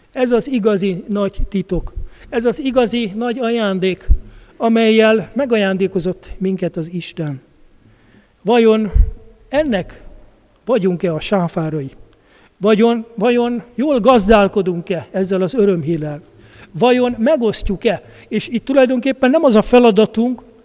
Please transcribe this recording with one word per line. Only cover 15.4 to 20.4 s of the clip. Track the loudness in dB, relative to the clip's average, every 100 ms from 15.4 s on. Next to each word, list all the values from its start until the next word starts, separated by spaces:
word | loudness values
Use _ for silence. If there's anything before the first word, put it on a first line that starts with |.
az | -2
örömhírrel? | 2 2 2 -2 -4 -4 -10 -16 _ -20 -20 -16
Vajon | -2 2 2 0 0
megosztjuk-e? | 0 2 0 -2 -4 -2 -2 -4 -8 -20 -8
És | -6 -4
itt | -6 0
tulajdonképpen | 2 2 2 -2 0 2
nem | 2
az | 4 4
a |
feladatunk, | 4 4 6 4 2 0 -4 -4